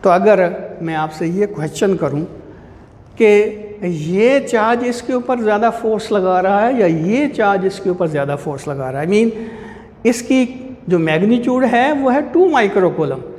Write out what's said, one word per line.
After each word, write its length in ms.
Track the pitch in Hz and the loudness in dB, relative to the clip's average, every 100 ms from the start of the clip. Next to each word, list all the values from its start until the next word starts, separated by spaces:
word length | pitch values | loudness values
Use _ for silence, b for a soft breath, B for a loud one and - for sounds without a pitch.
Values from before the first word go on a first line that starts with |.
तो 60 | 196 | 4
अगर 680 | 175 202 196 180 190 - - | 4 4 4 2 -2 -12 -10
मैं 120 | 165 160 | -6 -4
आपसे 300 | 156 156 165 | -4 -4 -4
ये 180 | 180 202 | -2 -4
question 460 | 202 151 151 202 190 | -4 -8 -2 0 0
करूँ 260 | 151 143 175 - - B B B B - - - | 0 -2 -6 -12 -20 B B B B -20 -20 2
कि 680 | 220 208 214 - - - 180 165 151 | 4 6 4 -2 -14 -8 -6 -4 -2
ये 340 | 185 233 277 | 2 4 2
charge 420 | - 226 214 240 | 0 0 2 0
इसके 280 | 247 240 - | -2 -4 -4
ऊपर 280 | 254 240 247 | -4 -2 -2
ज़्यादा 300 | 214 208 226 | 0 2 0
force 380 | 226 226 214 214 | 0 -2 -2 0
लगा 260 | 208 185 185 | 0 2 2
रहा 200 | 185 202 | 2 2
है 180 | 226 262 | 2 2
या 60 | 185 | 2
ये 400 | 165 165 233 294 | 2 0 0 0
charge 360 | - 208 196 190 | 0 0 2 -2
इसके 240 | 190 196 | -2 -4
ऊपर 180 | 180 170 | -2 -2
ज़्यादा 280 | 151 139 143 | -2 -2 -4
force 320 | 160 135 151 | -6 -8 -8
लगा 220 | 139 131 | -6 -6
रहा 120 | 135 | -6
है, 40 | 156 | 0
I 40 | |
mean, 960 | 208 226 214 226 - - - - - 226 | 2 2 -2 -12 -14 -16 -18 -20 -2 -2
इसकी 380 | 240 - 262 247 - - - - | -2 0 0 0 -4 -14 -14 -2
जो 100 | 175 | 0
magnitude 680 | 160 156 202 240 240 254 254 | 2 2 2 2 2 0 2
है 260 | 240 262 | 2 2
वो 180 | 294 269 | 2 0
है 100 | 262 294 | 0 0
टू 160 | 320 370 | 2 4
माइक्रो 400 | 285 208 202 180 | 4 2 2 2
कूलम 320 | 151 151 131 - | 0 -4 -4 -10